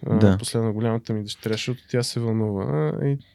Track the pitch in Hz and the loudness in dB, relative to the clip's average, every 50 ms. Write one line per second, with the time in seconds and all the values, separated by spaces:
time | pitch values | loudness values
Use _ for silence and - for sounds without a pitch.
0 | - - - 107 110 101 92 104 113 - - 117 113 113 104 107 117 117 113 113 | -2 0 4 6 6 6 6 4 0 -2 -2 0 0 0 0 0 0 0 -2 -2
1 | - - 113 107 104 104 - - - 113 110 104 - 131 123 - - - - 123 | -2 -4 -4 -4 -6 -8 -10 -8 -6 -4 -4 -4 -4 -6 -6 -8 -6 -4 -2 -2
2 | 120 - - 120 117 113 110 110 110 107 101 98 98 131 147 156 156 151 - - | -2 -2 -4 -2 -2 0 0 0 0 0 0 -2 -2 -2 0 0 0 -2 -2 -2
3 | - 139 143 139 - _ | 0 0 -2 -2 -6 _